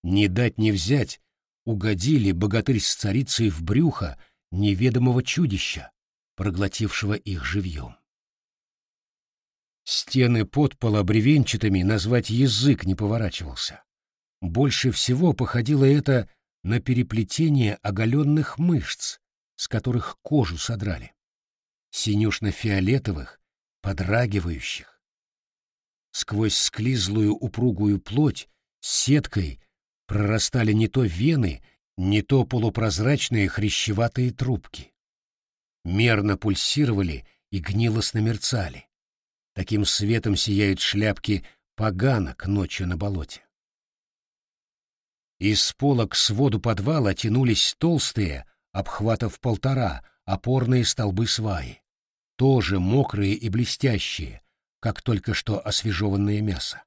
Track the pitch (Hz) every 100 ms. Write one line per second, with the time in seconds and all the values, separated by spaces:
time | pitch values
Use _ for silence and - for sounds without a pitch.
0 | 87 98 101 95 120 - 110 98 87 139
1 | 107 - _ _ _ _ - 110 107 95
2 | 110 151 98 85 104 113 120 117 - -
3 | 107 110 135 - 110 78 82 110 165 -
4 | 78 67 - _ _ 92 104 95 127 120
5 | 127 123 123 - 156 95 - 85 - _
6 | _ _ _ - 95 87 98 - 107 -
7 | 104 104 104 87 82 92 92 76 60 -
8 | _ _ _ _ _ _ _ _ _ _
9 | _ _ _ _ _ _ _ _ - -
10 | - 131 123 117 101 139 143 - 117 107
11 | 95 110 117 151 - 95 110 95 90 110
12 | 95 123 - 117 135 104 139 110 92 92
13 | 104 113 101 - 78 65 - - _ _
14 | _ _ _ _ 92 90 139 - 131 -
15 | - 127 175 - 127 120 117 147 135 143
16 | 139 127 - _ _ _ 92 120 - 120
17 | 123 110 101 - 160 143 110 104 104 98
18 | 113 139 147 151 147 - 170 156 85 -
19 | - - _ _ _ - - 107 127 120
20 | - - - 151 101 82 - 110 101 90
21 | 82 _ _ _ _ _ _ _ _ -
22 | 110 104 107 - 104 - 110 98 92 131
23 | 131 78 67 - _ _ _ _ 98 95
24 | 90 113 120 98 85 71 - - - _
25 | _ _ _ _ _ _ _ _ _ _
26 | _ - - 104 110 - - - 117 127
27 | 95 107 104 104 113 - 123 92 104 98
28 | - 113 151 - - _ _ _ - -
29 | - 147 - 104 87 65 _ _ _ _
30 | - 101 104 110 - 123 110 107 113 131
31 | 117 82 135 156 98 67 - _ _ -
32 | 92 104 - 139 120 123 113 110 110 92
33 | 113 143 - 117 98 - 101 - - 101
34 | 117 - 123 - 123 113 - - - _
35 | _ _ _ _ _ _ _ _ 82 98
36 | 117 107 104 98 107 92 - 147 143 101
37 | 90 69 - _ _ 98 78 98 117 110
38 | - 110 110 113 - 120 85 - _ _
39 | _ _ _ _ _ - 87 107 101 -
40 | 104 113 110 95 - 101 101 95 - 101
41 | 107 98 - 101 - _ _ - 110 92
42 | 131 120 82 - 92 101 87 - 90 85
43 | 101 92 73 - _ _ _ _ _ _
44 | _ _ _ _ _ _ _ _ _ _
45 | _ _ _ _ 101 104 - - 139 127
46 | 110 - - 107 139 107 117 101 104 160
47 | 107 92 113 117 127 104 - - 165 160
48 | - - 92 69 - _ _ 98 - -
49 | 107 110 113 - 127 107 131 131 107 67
50 | - _ - 95 120 131 120 127 113 -
51 | 107 95 113 - 110 90 62 - _ _
52 | _ _ _ - 135 131 92 98 92 127
53 | 135 104 98 107 113 104 117 - 135 101
54 | - - 67 50 _ _ _ _ 110 -
55 | - 104 - 98 - 101 107 - 110 90
56 | 104 98 101 104 107 92 - -